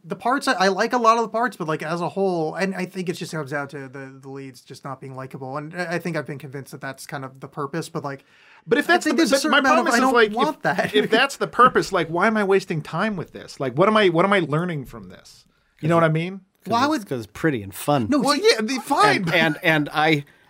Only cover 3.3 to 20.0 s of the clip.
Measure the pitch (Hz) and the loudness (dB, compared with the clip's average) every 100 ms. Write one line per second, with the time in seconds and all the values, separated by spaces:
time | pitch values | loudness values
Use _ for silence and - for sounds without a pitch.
3.3 | 160 135 147 135 147 135 139 135 135 135 | -8 -6 -6 -8 -10 -14 -14 -16 -18 -16
4.3 | 139 135 127 _ 135 139 131 139 131 131 | -14 -16 -18 _ -18 -14 -14 -14 -14 -12
5.3 | 127 131 147 151 180 170 170 175 156 143 | -12 -10 -10 -10 -8 -6 -6 -4 -6 -8
6.3 | 139 147 139 131 131 139 135 - 147 135 | -12 -12 -14 -14 -14 -14 -14 -12 -12 -12
7.3 | 135 - - 139 165 156 156 139 139 _ | -14 -18 -10 -8 -6 -8 -8 -8 -12 _
8.3 | _ _ _ - 285 294 349 311 240 262 | _ _ _ -2 0 4 2 4 2 4
9.3 | 269 - 285 269 320 - 233 262 240 220 | 2 4 2 4 4 4 2 4 4 4
10.3 | 220 294 - 160 185 - 208 208 220 269 | 2 -2 0 -2 0 0 0 2 2 2
11.3 | - 185 - 247 - - 185 156 170 214 | 0 -6 6 6 6 0 0 0 2 2
12.3 | 220 196 196 190 165 - 160 220 190 117 | 2 2 2 2 -6 -4 -4 -4 -4 -8
13.3 | 101 - - 135 123 202 220 196 165 196 | -12 -18 -6 -4 2 4 6 4 4 4
14.3 | 202 156 151 180 151 120 117 92 - - | 2 2 -2 -2 -6 -10 -14 -18 -20 -20
15.3 | - _ _ _ _ 151 170 165 160 175 | -20 _ _ _ _ 0 4 4 2 -2
16.3 | 190 _ _ 185 233 285 302 190 127 107 | -8 _ _ -2 0 2 0 -4 -8 -8
17.3 | - 165 127 98 - - 143 107 285 269 | -2 0 0 -6 -8 0 2 2 0 2
18.3 | 294 427 226 220 269 - 302 415 370 170 | 2 4 2 0 -4 -2 2 4 2 2
19.3 | 170 160 151 175 156 143 151 | 2 2 2 2 2 0 0